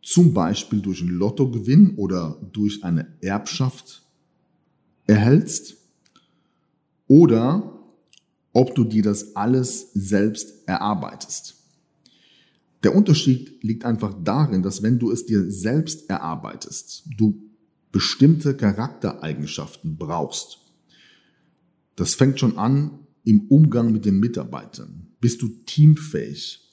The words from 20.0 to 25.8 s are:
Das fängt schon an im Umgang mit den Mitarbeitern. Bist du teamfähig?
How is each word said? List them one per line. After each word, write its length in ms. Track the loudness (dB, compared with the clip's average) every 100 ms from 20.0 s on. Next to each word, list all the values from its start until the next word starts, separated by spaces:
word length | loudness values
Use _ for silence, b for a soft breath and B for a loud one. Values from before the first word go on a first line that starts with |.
| -8 -6 -6 -8 -10 -16 _ _ _ b b b b b b _ _ _ _ -8
Das 180 | -4
fängt 240 | 2 2 2
schon 180 | -2 0
an 400 | 0 0 -2 -8 -20 _
im 220 | 2 2 6
Umgang 420 | 6 6 4 0
mit 140 | 0
den 160 | 0 0
Mitarbeitern. 880 | 0 -4 -10 -14 -14 -20 -20 -20 -20 _
Bist 220 | -2 -2
du 80 | -8 -8
teamfähig? 960 | -8 4